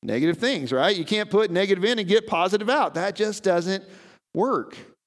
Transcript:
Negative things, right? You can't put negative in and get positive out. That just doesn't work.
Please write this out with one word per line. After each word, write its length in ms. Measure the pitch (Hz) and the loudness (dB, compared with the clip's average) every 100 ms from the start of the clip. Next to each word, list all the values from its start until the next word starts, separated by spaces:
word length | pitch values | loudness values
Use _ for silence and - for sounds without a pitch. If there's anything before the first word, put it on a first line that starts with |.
Negative 340 | - 110 156 170 | -2 0 0 0
things, 340 | 233 247 131 | 0 -2 -2
right? 240 | 131 160 202 | 0 2 0
You 100 | 160 | -2
can't 240 | 214 208 | -2 0
put 220 | 202 214 | 0 2
negative 320 | 175 196 190 | 0 2 2
in 160 | 196 240 | 2 0
and 80 | 190 | 2
get 200 | 214 220 | 2 2
positive 420 | 170 180 202 208 | -2 0 0 0
out. 240 | 277 196 | 0 0
That 220 | 160 190 180 | -2 -4 -2
just 280 | 214 208 | -4 -2
doesn't 400 | 196 175 175 196 190 - - - _ | 0 2 0 -4 -6 -20 -20 -20 _
work. 440 | - 233 208 113 - - _ | -2 0 0 -4 -12 -20 _